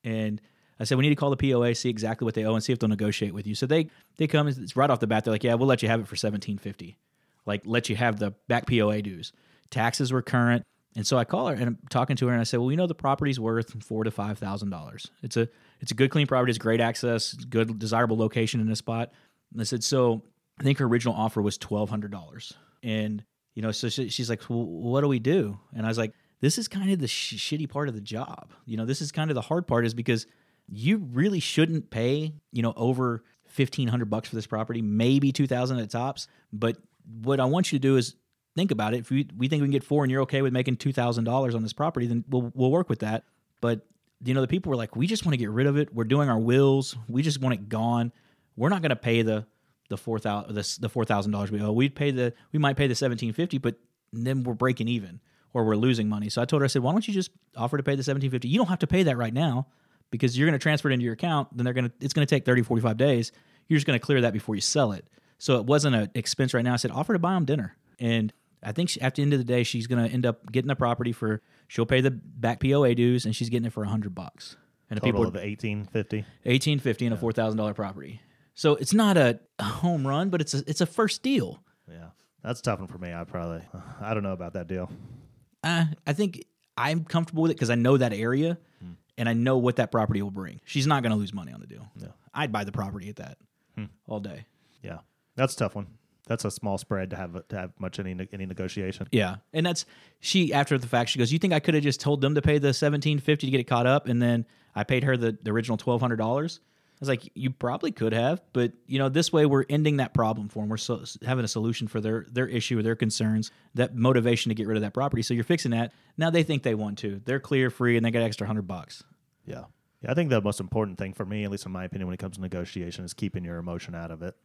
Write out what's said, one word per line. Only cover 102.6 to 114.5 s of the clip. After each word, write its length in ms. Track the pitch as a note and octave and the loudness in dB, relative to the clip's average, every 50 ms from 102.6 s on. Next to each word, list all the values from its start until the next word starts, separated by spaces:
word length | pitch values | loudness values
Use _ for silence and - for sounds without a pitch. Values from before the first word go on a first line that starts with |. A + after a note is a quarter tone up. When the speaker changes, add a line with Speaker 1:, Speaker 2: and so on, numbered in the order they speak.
| C#3 C#3 C3 | 4 2 2
Speaker 1:
seventeen 460 | - D#3 D3 D3+ C#3+ C#3 D#3 D3+ C#3+ | 2 2 0 0 2 0 0 0 0
fifty 280 | - - D3+ D3 - | 2 2 2 2 2
to 40 | C3 | 0
get 80 | C3+ B2+ | 0 0
it 60 | A#2+ | 0
caught 220 | - B2+ A#2+ A#2+ | 2 2 2 4
up, 200 | B2 C3+ D3 D3 | 4 4 2 2
and 140 | B2 A#2+ A#2+ | 0 0 2
then 240 | A#2+ A#2+ A#2+ A#2 A2+ _ _ _ _ _ _ | 2 2 2 0 -2 _ _ _ _ _ _
I 80 | G2+ G#2 | -6 -2
paid 200 | - C3+ B2+ C#3 | 0 0 0 2
her 140 | C#3 C3 | 2 0
the, 200 | A#2+ A#2 A2+ G#2+ - | 2 0 -2 -2 -4
the 100 | - A2 | -4 -2
original 260 | G#2 A#2 A2+ B2 A#2 | -2 -2 0 -2 -4
twelve 240 | G#2+ - B2+ A#2+ A#2 | -2 0 0 0 0
hundred 160 | B2+ B2 A#2 | 0 0 0
dollars?" 420 | A2 G#2+ A2 B2 C#3 D3+ E3 - - _ _ _ _ _ _ _ | 0 0 0 0 -2 -2 -4 -8 -12 _ _ _ _ _ _ _
I 20 | _ C#3 | _ -2
was 60 | C#3 | -2
like, 200 | C3 A#2 - - _ | -2 -2 -4 -14 _
"You 140 | - C3 C3 | -6 -4 -4
probably 420 | B2+ _ - A#2+ B2+ - - D#4+ | -4 _ -4 -4 -2 -2 -4 -6
could 220 | - - A2+ A2+ A2 | -4 -2 -2 0 2
have, 280 | A2+ A#2 C3+ E3+ F#3 _ _ - | 2 2 2 0 -2 _ _ -2
but, 180 | B2+ A#2+ A#2 - _ _ | 0 0 0 -2 _ _
you 120 | - C3 C3+ | -4 -2 0
know, 100 | C3+ C3+ | 0 2
this 240 | C3 D#3+ E3 - - | 2 0 0 2 4
way 120 | D#3 D3+ | 4 4
we're 200 | D3 C#3 C#3 C3 | 6 4 4 2
ending 300 | - C#3+ D3+ D3+ D3+ D3 | 2 0 0 2 2 2
that 160 | C3+ B2+ - _ | 0 -2 0 _
problem 340 | - A2+ A2 A2 G#2 G#2 | 0 2 2 0 -2 -6
for 160 | G#2+ - G#2+ G#2+ | -8 -6 -6 -4
'em. 60 | G#2 | -4
We're 80 | A2 | -4
so, 240 | G#2+ - - A#2+ - | -4 -4 -6 -6 -6
s-, 160 | - - - - - | -6 -14 -16 -10 -4
having 180 | B2 C3 B2+ A#2 | -2 -2 -2 -2
a 60 | G#2 | -2
solution 400 | - A2+ G#2+ A#2 A#2 - B2 G#2 | -2 -2 -2 -2 -2 -4 -6 -6
for 100 | - A2+ | -6 -4
their, 260 | G#2+ A2 A2 A#2 - - | -4 -2 -4 -4 -6 -6
their 160 | B2 B2 C3 | -4 -2 -2
issue 320 | - B2+ A#2 A2+ - B2 A2 | -2 -2 -4 -2 -2 -2 0
or 40 | G#2+ | 0
their 120 | A2+ A2+ | 0 0
concerns, 560 | - - A2 - - C3 A2 A2 A2 G#2+ - _ _ _ _ _ | 0 0 -2 0 0 0 2 2 0 -2 -4 _ _ _ _ _
that 200 | B2 B2 B2 A#2 | 0 0 0 0
motivation 560 | A#2 A2+ B2+ C3 B2 A2+ B2 A#2 A2 - A#2 | 2 4 4 6 6 4 4 2 2 0 -2